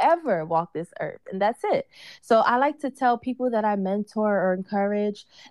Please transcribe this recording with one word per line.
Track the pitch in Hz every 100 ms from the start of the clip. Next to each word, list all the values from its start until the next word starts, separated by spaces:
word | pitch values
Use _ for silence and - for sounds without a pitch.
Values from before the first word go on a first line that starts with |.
ever | 285 339 311 180 160
walk | 165 175
this | 151 170 -
earth, | 156 - -
and | 190
that's | 202 240
it. | 415 - - - - -
So | - 226
I | - 240
like | 285 302
to | 269
tell | 254 254 240
people | 254 247 254
that | 226 214
I | 208
mentor | 190 202 208 220 214 202
or | 185
encourage | 185 190 202 202 208 208 202 - - -